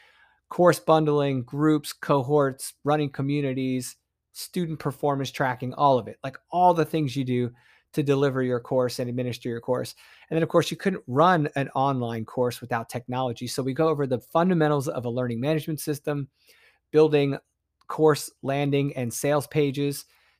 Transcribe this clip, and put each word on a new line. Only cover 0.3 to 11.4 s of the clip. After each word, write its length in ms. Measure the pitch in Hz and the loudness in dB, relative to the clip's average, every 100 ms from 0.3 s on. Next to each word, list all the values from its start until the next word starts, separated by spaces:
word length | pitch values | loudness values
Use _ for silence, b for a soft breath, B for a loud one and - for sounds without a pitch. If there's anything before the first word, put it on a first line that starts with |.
| b _ | b _
course 300 | - 175 151 | 4 4 4
bundling, 640 | - 160 151 147 139 131 | 4 4 4 2 2 -2
groups, 480 | 123 143 156 151 - | -4 0 2 2 0
cohorts, 840 | - - 143 127 147 139 131 - - 139 | -8 0 0 2 2 2 -2 -12 -6 -2
running 240 | 151 143 | 0 0
communities, 880 | - 139 147 139 131 131 127 123 - _ _ _ | -4 -4 -2 -2 -2 -2 -4 -6 -14 _ _ _
student 460 | - - 185 170 156 | -18 -8 -6 -4 -4
performance 520 | 147 131 147 139 131 | -6 -4 -2 -2 -4
tracking, 420 | - 135 120 127 | -4 -4 -4 -8
all 240 | - 143 127 | 0 2 4
of 100 | 104 | 0
it, 120 | - | -10
like, 140 | 135 - _ | -12 -12 _
all 220 | 170 180 170 | 4 4 4
the 100 | 151 | 2
things 320 | 160 147 123 | 0 -2 -2
you 80 | 127 | -2
do 260 | 123 120 b b b b | -2 -2 b b b b
to 100 | - | -2
deliver 400 | 139 139 143 131 | 0 2 2 0
your 160 | 127 123 | 0 -2
course 400 | - 131 127 - | 0 0 0 -2
and 100 | 123 | -4
administer 380 | 123 123 117 127 | -4 -4 -6 -6
your 140 | 117 | -6
course. 340 | 117 127 123 B B B B | -4 -4 -4 B B B B
And 60 | 160 | -2
then, 80 | |
of 60 | 165 | 2
course, 200 | - 143 | 2 0
you 80 | 165 | -2
couldn't 260 | 202 185 - | -4 -4 -2
run 400 | 127 170 175 | 2 4 4